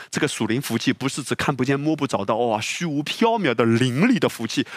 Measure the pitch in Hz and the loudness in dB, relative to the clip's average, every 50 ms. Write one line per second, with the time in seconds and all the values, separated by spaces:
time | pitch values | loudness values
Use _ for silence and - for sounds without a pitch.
0 | - - - - 156 135 - - 113 104 113 135 - - 113 110 - 135 110 - | -14 -8 -2 -2 -2 -2 0 -2 0 0 0 -2 -2 -2 -4 0 0 0 -2 -2
1 | 127 139 - 151 120 - 127 - - - 143 123 131 139 139 139 147 156 156 143 | -4 -6 -4 -6 -4 -4 -4 -2 -2 -2 0 0 0 0 0 0 2 0 0 0
2 | 143 127 - 101 98 120 110 113 123 117 107 110 - - - - 175 160 139 147 | 0 -2 -2 -2 0 0 0 0 2 0 0 0 -2 -4 -6 -4 -4 -2 -2 -2
3 | 151 - - - 220 226 233 220 180 135 113 120 120 117 117 113 131 127 120 143 | -4 -4 0 2 2 2 2 2 2 2 4 4 4 4 4 4 2 0 2 2
4 | 208 254 240 165 135 120 - - 113 - - 147 120 - - | 4 4 4 4 2 0 0 -2 -6 -4 -2 -4 -4 -4 -8